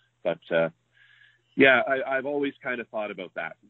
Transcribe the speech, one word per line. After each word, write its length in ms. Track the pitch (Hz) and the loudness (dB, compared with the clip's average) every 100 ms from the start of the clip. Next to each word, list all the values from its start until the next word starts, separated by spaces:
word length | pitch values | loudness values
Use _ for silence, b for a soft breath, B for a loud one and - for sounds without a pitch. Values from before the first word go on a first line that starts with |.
| b _ | b _
But, 160 | 87 82 - | -6 -6 -2
uh, 180 | 85 82 - _ b b b b b _ - | 0 0 -4 _ b b b b b _ 4
yeah, 260 | 135 123 135 | 6 6 2
I, 300 | 131 135 135 | -2 -2 -4
I've 80 | 131 | -4
always 280 | 147 143 - | -4 -4 -6
kind 180 | 135 120 | -8 -8
of 80 | 110 | -8
thought 220 | 110 104 | -8 -8
about 220 | 98 87 | -10 -12
that. 240 | 90 82 - | -10 -12 -14